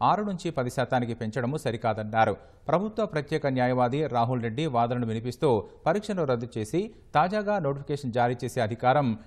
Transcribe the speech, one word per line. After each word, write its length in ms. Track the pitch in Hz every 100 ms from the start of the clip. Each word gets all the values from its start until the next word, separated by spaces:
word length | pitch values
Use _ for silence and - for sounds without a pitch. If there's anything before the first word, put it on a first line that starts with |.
| 123
ఆరు 140 | 180 208
నుంచి 180 | 180 175 147
పది 140 | 123 131
శాతానికి 380 | 120 127 120 113
పెంచడము 380 | 110 131 120 147
సరికాదన్నారు. 680 | 123 117 120 107 107 113 110 98 - - -
ప్రభుత్వ 360 | 160 208 214 214
ప్రత్యేక 340 | 156 139 156 143 127
న్యాయవాది 440 | 123 127 123 139 151 120
రాహుల్ 260 | 117 127 113
రెడ్డి 180 | 113 160 120
వాదనలు 300 | 117 123 113
వినిపిస్తూ, 380 | 110 123 - 151 110 - - 156
పరీక్షను 380 | 196 214 190 147
రద్దు 160 | 120 120 117
చేసి 240 | 107 160 220 - - 147
తాజాగా 400 | 175 214 202 208 143
నోటిఫికేషన్ 500 | 143 139 143 127 120
జారీ 180 | 120 127
చేసే 180 | 123 127
అధికారం 460 | 110 117 127 135 131 107